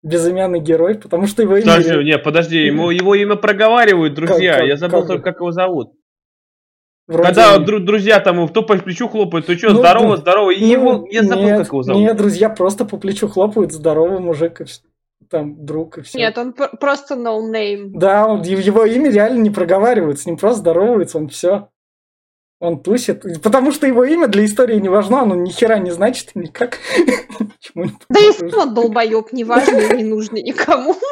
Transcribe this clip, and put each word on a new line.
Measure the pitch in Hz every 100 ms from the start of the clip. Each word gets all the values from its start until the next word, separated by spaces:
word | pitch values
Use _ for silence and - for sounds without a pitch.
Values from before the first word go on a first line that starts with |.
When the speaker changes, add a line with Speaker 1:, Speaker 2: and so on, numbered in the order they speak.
Speaker 1:
Безымянный | 156 170 170 185 190 175
герой, | 156 160 175 214
потому | - 175 202
что | 220
его | 214 196
имя | 175
Speaker 2:
Подожди, | 165 165
Speaker 1:
ре- | 156
Speaker 2:
не, | 147 147
подожди, | 156 156 165 160 151
ему, | 147 170
Speaker 1:
Мгм. |
Speaker 2:
его | 175 185 202
имя | 202 208
проговаривают, | 208 202 220 240 233 180 156 143
друзья. | 160 180 185
Speaker 1:
Как, | 143
как, | 131
Speaker 2:
Я | 143
забыл | 170 175
Speaker 1:
как | 180
Speaker 2:
только, | 180
Speaker 1:
бы? | 185
Speaker 2:
как | 180
его | 175
зовут. | 170 185 165 107 _ _ _ _ _ _ _ _ _ _ _ _
Speaker 1:
Вроде | 165 180
Speaker 2:
Когда | 180 220 196
Speaker 1:
и- | 165
Speaker 2:
дру-, | 214
друзья | 180 214 202 208
там, | 196 175 165
то | 226
по | 220 196
плечу | 185 170 240
хлопают, | 220 190 165 156
то | 175
чё, | 220
Speaker 1:
Ну, | 214
Speaker 2:
«Здорово, | 208 208 214 190
Speaker 1:
да. |
Speaker 2:
здорово», | 156 196 196
и | 190
Speaker 1:
Ну, | 220
Speaker 2:
его, | 254 254 240 180
я | 214
забыл, | 208 190
Speaker 1:
нет, | 208 208
Speaker 2:
как | 170
его | 139
зовут. | 131 202
Speaker 1:
нет, | 214 220
друзья | 202 170 214
просто | 214 185 202 226
по | 196
плечу | 196 196 208
хлопают, | - 208 214 170
«Здорово, | 156 156 151 170 190
мужик», | 175 151 170 165
и |
вс-, | - - _ _ _ _ _
там, | 160 147 151 147
друг, | 156 160 -
и |
всё. | 131 254
Speaker 3:
Нет, | 220 220
он | 247
пр-, | 240 285 -
просто | 285 277 285 269
ноунейм. | 233 220 220 220 208 202 202
Speaker 1:
Да, | 190 190 202 220
он, | 208
е-, | 170 190
его | 190 202 220
имя | 240 302
реально | 208 214 254
не | 214
проговаривают, | 202 175 190 220 233 160 143
с | -
ним | 165
просто | 202 240
здороваются, | 170 165 214 233 170 156
он | 151
всё. | - 175 202 202 _ _ _ _ _ _ _ _ _
Он | 170 156
тусит, | - 240 247 - 190 165
потому | 214 262 262
что | 285 277
его | 240
имя | 254 330 285
для | 202 214
истории | 208 247 214
не | 190
важно, | 202 202 277
оно | 185
ни | 180 180
хера | - 226 214
не | 180
значит | 175 208 254 - 196
никак. | 170 - 247 - -
<laughs> | 523 302 254 - -
Почему | 208 - - - 185
не | - _
Speaker 3:
Да | 254
и | 415
Speaker 1:
проговаривают? | - 170
Speaker 3:
сам | 440 294
он | 220
долбоёб, | 233 220 226 220 220
неважный, | 254 226 240 277 220 214 247
не |
нужный | 220 214 214 220
никому. | - - - 294 269 370 539